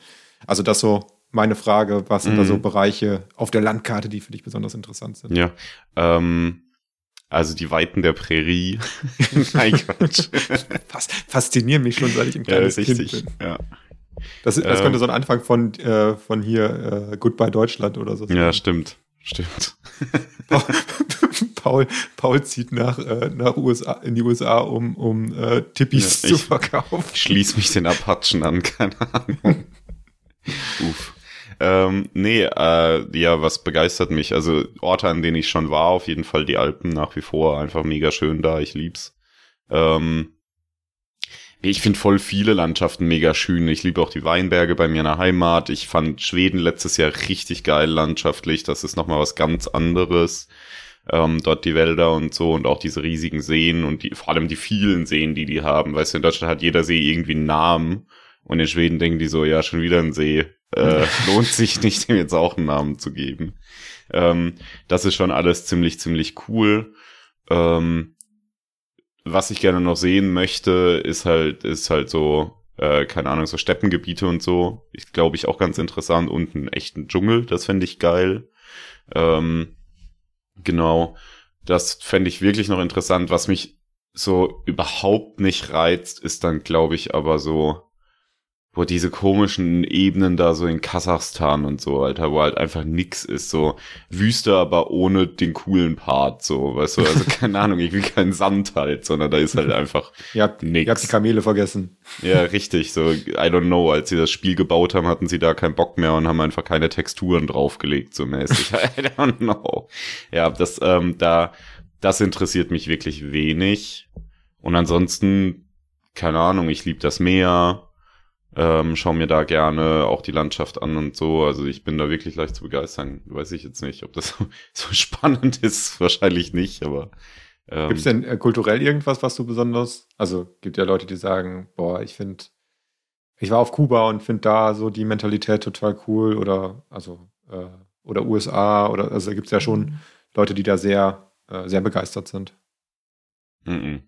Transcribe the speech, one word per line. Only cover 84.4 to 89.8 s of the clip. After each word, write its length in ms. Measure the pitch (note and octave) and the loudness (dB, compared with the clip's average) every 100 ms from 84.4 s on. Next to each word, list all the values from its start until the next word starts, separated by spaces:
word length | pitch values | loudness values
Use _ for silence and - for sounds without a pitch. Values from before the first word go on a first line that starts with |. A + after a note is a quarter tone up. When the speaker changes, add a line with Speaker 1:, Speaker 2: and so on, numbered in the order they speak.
| F2 - | 2 -2
Speaker 2:
überhaupt 760 | - F2 E2+ - G2 G#2+ - - | -6 -4 -4 -2 2 2 0 -2
nicht 320 | F#2+ - C#2+ | 0 0 -2
reizt, 480 | D2+ E2 F2+ - - | 2 2 2 -2 -10
ist 240 | E2 - | -10 -4
dann, 180 | F2 D#2 | -2 -2
glaub 300 | - E2 D#2+ | 0 2 2
ich, 200 | E2 - | 0 -4
aber 280 | D#2+ D2+ D#2 | -2 0 -2
so, 420 | D2 D#2 D2+ E2 - _ _ _ _ _ _ _ _ | 0 0 0 -2 -10 _ _ _ _ _ _ _ _
wo 120 | - | -4
diese 240 | E2+ F2 F2 | -2 0 -2
komischen 760 | - G2 G2 G2 - F2 F2 | 0 2 4 2 0 0 2